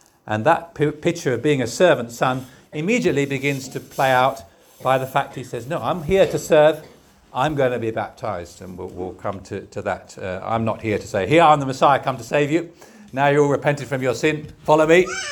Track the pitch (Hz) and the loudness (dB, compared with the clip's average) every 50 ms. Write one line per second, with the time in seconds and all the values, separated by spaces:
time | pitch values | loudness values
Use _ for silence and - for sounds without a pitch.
0 | _ _ _ _ - - 107 107 110 151 165 - - - - - 147 147 147 - | _ _ _ _ -10 -6 -4 -2 2 0 0 0 -2 -10 -6 -2 -2 -2 -2 -2
1 | - 175 170 170 - 151 123 113 117 151 143 131 123 113 - - 185 175 147 123 | -4 -4 -4 -2 -2 -4 -2 0 0 0 0 0 -2 -4 0 2 4 4 4 2
2 | 117 120 - - 147 131 127 131 131 - - - _ _ - 151 151 190 240 240 | 0 -8 -6 -2 -2 -2 -2 -2 -6 -12 -18 -20 _ _ -10 -6 -2 -2 0 0
3 | 156 180 139 143 143 139 139 131 131 143 139 135 127 - - 131 120 - - - | 0 0 0 0 -2 -2 -2 -4 -2 -4 -4 -4 -6 -10 -12 -12 -14 -10 -4 0
4 | 139 131 131 127 127 135 135 - - - _ _ _ _ _ - - 131 131 131 | 2 2 4 4 4 2 0 -2 -10 -20 _ _ _ _ _ -6 -2 0 0 0
5 | 131 131 - 143 139 - - 143 120 - - 120 110 131 170 156 113 127 165 180 | 0 -2 -2 -2 -2 -4 -6 -14 -14 -10 -12 -12 -8 -8 -8 -6 -4 -4 -4 -4
6 | 151 147 190 196 175 - - 147 - - 170 151 147 156 160 - - - - _ | -4 0 4 4 4 4 2 -2 -2 2 4 6 6 6 4 2 -6 -18 -20 _
7 | _ _ _ _ _ _ - 127 131 156 156 139 135 123 123 117 110 113 110 113 | _ _ _ _ _ _ -4 -2 -2 -2 0 0 0 0 0 -2 -4 -4 -4 -4
8 | 104 - - - - 110 98 87 87 - - - 92 92 92 87 92 90 - 87 | -6 -8 -10 -10 -8 -8 -8 -8 -10 -12 -16 -18 -18 -16 -14 -12 -12 -12 -10 -8
9 | 92 92 87 - - 107 95 98 - - 107 98 - - - 104 92 98 92 - | -8 -10 -10 -8 -8 -8 -8 -8 -10 -10 -10 -10 -10 -10 -12 -8 -4 -4 -4 -6
10 | - - - - - 95 92 95 95 98 113 117 113 113 101 - - 110 104 92 | -8 -16 -16 -12 -10 -8 -8 -8 -6 -4 -4 -2 -2 -2 -4 -4 -4 -2 -2 -2
11 | - - - 101 95 92 147 165 165 151 151 147 135 131 131 - 170 147 139 123 | -4 -4 -4 -2 0 2 4 6 6 6 6 4 2 -2 -2 2 4 4 4 4
12 | - 135 127 123 113 - - 147 147 135 151 170 165 170 - - - - - - | 0 -2 -6 -6 -6 -2 0 0 0 2 0 -2 -4 -4 -14 -20 -20 -20 -20 -20
13 | - - - 131 139 143 143 147 143 143 139 - - 151 143 139 127 110 143 127 | -20 -10 -4 0 2 2 4 4 4 2 2 0 0 0 -2 -2 -2 -6 -6 -2
14 | 127 127 120 - - 156 151 147 151 - - - - - 151 156 156 156 165 185 | -2 -2 -2 0 0 0 0 -2 -6 -12 -18 -8 0 2 4 4 6 6 6 6
15 | 180 - - - - - | 6 4 0 -10 -10 -10